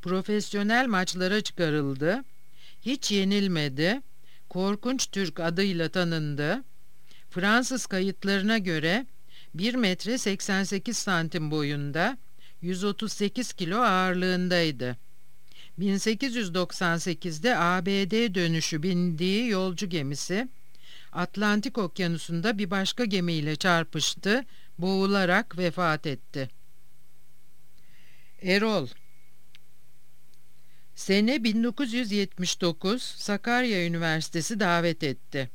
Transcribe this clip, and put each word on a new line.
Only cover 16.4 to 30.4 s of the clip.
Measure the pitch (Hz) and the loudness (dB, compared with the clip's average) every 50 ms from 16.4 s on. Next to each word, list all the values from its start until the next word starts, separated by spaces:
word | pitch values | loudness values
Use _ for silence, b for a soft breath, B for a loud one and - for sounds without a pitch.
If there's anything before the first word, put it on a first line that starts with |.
| 220 180 165 | -2 0 0
doksan | 185 180 175 - - 196 175 165 170 | 0 0 0 0 0 2 2 2 2
sekizde | 156 190 170 - - 180 160 151 156 247 254 | 0 -2 -2 -2 -4 -6 -6 0 2 2 4
A | 170 170 170 180 185 175 | 4 4 4 4 2 2
B | 190 196 196 196 180 | 2 2 2 2 2
D | 185 220 233 240 180 | 2 2 2 2 2
dönüşü | 190 175 165 165 160 156 - - 156 147 | 2 2 4 4 2 2 0 -2 0 0
bindiği | 190 180 175 175 180 165 151 175 185 190 208 240 247 | 2 2 4 2 2 2 2 2 2 2 2 2 2
yolcu | 214 190 185 190 180 165 214 190 | 2 2 2 0 -2 -2 -4 -2
gemisi | 170 170 143 135 147 135 - - 175 196 262 254 - - - - B B B B B B B B B | -2 -2 -2 -2 -2 -4 -4 -2 -2 -2 -2 -2 -6 -10 -12 -12 B B B B B B B B B
Atlantik | - 175 - - 196 208 208 208 214 208 269 - - | -4 -4 -2 -2 0 2 4 4 2 2 0 -2 -2
Okyanusu'nda | 208 165 - - 185 170 170 160 - - 170 170 165 220 240 196 | -2 -2 0 0 0 0 0 -2 -2 -2 -2 0 2 2 2 2
bir | 208 180 | 0 0
başka | 190 196 190 185 - - 247 | 0 0 0 0 0 0 0
gemiyle | 220 196 190 175 175 170 156 147 151 156 | 2 2 2 2 2 2 0 0 0 -2
çarpıştı, | 151 - 190 175 165 165 - - 160 139 - - - - 190 208 254 269 b b b b b b - | 2 4 4 4 4 4 0 -2 -2 0 0 -2 -2 2 2 2 2 2 b b b b b b -2
boğularak | 165 185 190 190 196 196 202 202 190 170 180 196 220 - - 165 | 0 2 4 4 4 4 4 4 4 6 4 4 2 0 -2 0
vefat | 185 175 156 - 180 165 156 151 - | 0 0 2 2 2 2 2 2 0
etti. | 160 135 123 - - - 147 135 120 - - - - - - - - - - - - - - - - - - - - - - - - - b b b b b b b b b b b b b - | -4 -4 -4 -6 -8 -4 -4 -4 -4 -6 -10 -10 -10 -10 -10 -10 -8 -10 -10 -10 -10 -10 -10 -10 -10 -10 -10 -10 -10 -10 -10 -10 -10 -10 b b b b b b b b b b b b b 2
Erol. | 185 185 202 208 226 214 190 143 120 - - - - - - - - - - - - - - - - - - - - - - - - - - - - - - | 4 4 6 6 4 2 2 0 -2 -4 -8 -10 -10 -10 -10 -10 -10 -10 -10 -10 -10 -8 -8 -8 -10 -10 -10 -10 -10 -10 -10 -10 -10 -10 -10 -10 -10 -10 -10